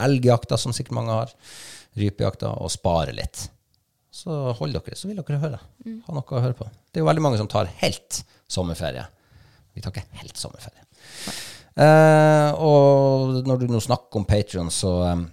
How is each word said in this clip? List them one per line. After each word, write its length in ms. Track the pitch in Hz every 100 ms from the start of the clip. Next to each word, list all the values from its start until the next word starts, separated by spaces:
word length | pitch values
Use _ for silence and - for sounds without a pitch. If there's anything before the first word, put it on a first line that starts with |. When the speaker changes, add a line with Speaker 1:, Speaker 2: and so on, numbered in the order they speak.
Speaker 1:
elgjakta, 560 | 120 139 123 117 - 123
som 160 | 127 120
sikkert 240 | 127 117
mange 160 | 117 110
har, 160 | 117 - - - - - _ -
rypejakta, 560 | 104 - 104 - - -
og 100 | -
sparer 440 | - 92 85 73 58
litt. 320 | - - - - _ _ _ _ _
Så 200 | - - 156 131 117
hold 160 | 151
dere, 220 | 123 - -
så 120 | 190
vil 100 | 208
dere 180 | 151 143
høre. 200 | 156 127 - _ -
Speaker 2:
Mm. 120 | 226 -
Speaker 1:
Ha 60 | 151
noe 220 | - 131
å 40 |
høre 140 | 127 123
på. 80 | - - _
Det 80 | 165
er 40 |
jo 60 | 156
veldig 120 | 156
mange 160 | 151 113
som 120 | 107
tar 160 | 104 95 -
helt 400 | - - - - - _ _
sommerferie. 540 | - 87 82 82 64 60 _ _ _ _ _ _ -
Vi 80 |
tar 80 | -
ikke 280 | 92 - -
helt 180 | - -
sommerferie. 460 | - - - - _ _ - - - - - - _ -
Eh, 720 | 147 156 156 156 156 151 147 151
og 840 | 156 147 139 139 135 135 131 127 131
når 140 | 127
du 60 | 123
nå 120 | 117
snakker 380 | - 123 - 110
om 40 | 98
Patreon, 460 | 104 104 92 85
så, 200 | - 95 90 87
eh, 140 | 87 85